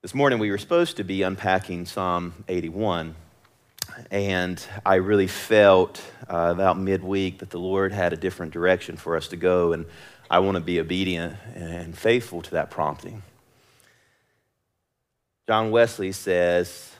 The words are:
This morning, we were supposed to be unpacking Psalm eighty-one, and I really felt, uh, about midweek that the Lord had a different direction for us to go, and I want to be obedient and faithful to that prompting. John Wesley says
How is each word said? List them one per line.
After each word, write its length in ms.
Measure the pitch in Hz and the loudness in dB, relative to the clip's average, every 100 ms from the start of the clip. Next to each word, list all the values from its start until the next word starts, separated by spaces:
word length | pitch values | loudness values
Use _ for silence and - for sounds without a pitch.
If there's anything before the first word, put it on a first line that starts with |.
This 120 | 98 | -6
morning, 240 | 131 143 120 | 2 4 4
we 140 | 107 | 0
were 60 | 101 | -2
supposed 400 | - 170 170 - | 2 2 2 -2
to 80 | |
be 160 | 95 95 | -4 0
unpacking 640 | 92 95 98 95 95 87 | 0 0 0 0 0 -8
Psalm 480 | 87 - 92 87 87 87 104 | -8 -4 -2 -2 -4 -12 -6
eighty-one, 640 | 90 82 90 107 87 80 80 - _ _ _ _ - - - 107 | -4 -4 -4 -2 -2 -6 -12 -20 _ _ _ _ -14 -14 -14 -6
and 500 | 101 98 92 90 90 - 101 | -4 0 -2 -2 -6 -12 -6
I 100 | 98 | 2
really 320 | 95 95 104 95 | 2 4 2 2
felt, 760 | - - 110 101 95 90 - - - - | -4 2 8 8 8 4 -4 -18 -20 -6
uh, 200 | 85 85 | 0 0
about 240 | 87 95 90 | 2 2 2
midweek 640 | 95 95 92 98 92 92 | 0 -2 0 -2 -2 -6
that 120 | 95 | -12
the 60 | 87 | -8
Lord 360 | 92 95 95 | -2 0 0
had 180 | 101 87 | 0 -2
a 60 | 82 | -2
different 340 | 90 - 82 | -6 -6 -10
direction 460 | 85 90 92 - - | -2 2 0 -2 -12
for 180 | - | -4
us 140 | 82 - | -4 -4
to 80 | 90 | -2
go, 340 | 90 90 85 | 2 2 2
and 140 | 82 80 - - - - | 0 -6 -16 -20 -20 0
I 100 | 87 | 2
want 160 | 98 | 2
to 60 | 92 | 0
be 200 | 82 87 | -2 -2
obedient 560 | 80 90 92 85 85 101 113 | -2 -2 -2 -2 -6 -10 -16
and 420 | 92 85 87 85 87 | -14 -10 -10 -12 -2
faithful 440 | 110 123 117 85 | 2 2 -2 -12
to 100 | - | -6
that 180 | 82 73 | -6 -4
prompting. 520 | - 76 76 - 107 - _ _ _ _ _ _ _ _ _ _ _ _ _ _ _ _ _ _ _ _ _ - | -4 -4 -4 -14 -16 -18 _ _ _ _ _ _ _ _ _ _ _ _ _ _ _ _ _ _ _ _ _ 0
John 240 | 110 110 | 2 4
Wesley 400 | 113 117 - 95 | 4 4 2 -6
says 800 | 95 - 90 87 87 90 - - | -6 0 2 4 2 0 -8 -20